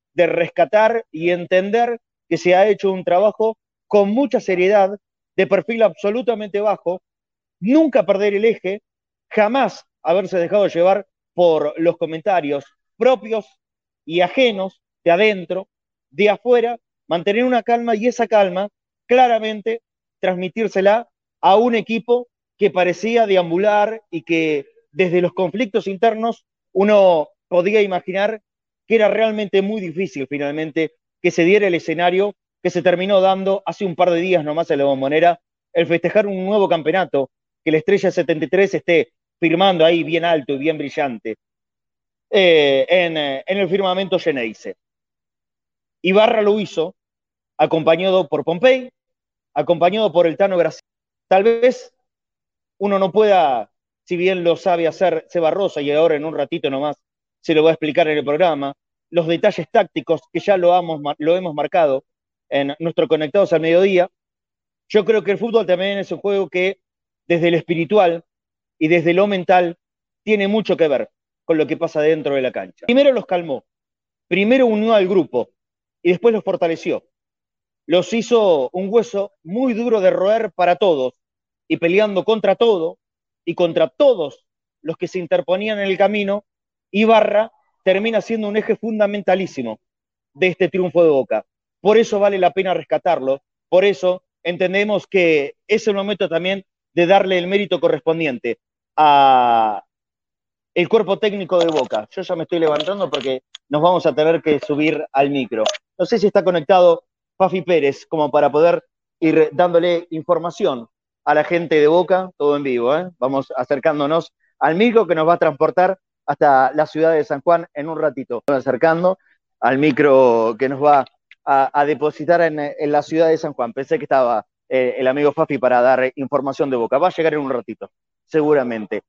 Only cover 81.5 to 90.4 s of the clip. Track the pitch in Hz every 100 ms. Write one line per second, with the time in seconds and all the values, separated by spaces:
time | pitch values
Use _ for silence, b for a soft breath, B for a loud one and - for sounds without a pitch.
81.5 | _ _ 156 170 190 214 190 180 220 202
82.5 | 190 233 190 160 - _ _ _ _ -
83.5 | 165 170 165 160 - 285 220 143 - _
84.5 | _ _ _ 151 160 180 185 175 180 170
85.5 | 185 214 208 196 185 196 208 202 202 -
86.5 | _ _ _ _ 196 220 220 214 208 226
87.5 | _ _ _ 190 190 220 214 - 226 208
88.5 | 214 - 202 226 220 202 208 190 185 185
89.5 | - 117 107 _ _ _ _ _ 143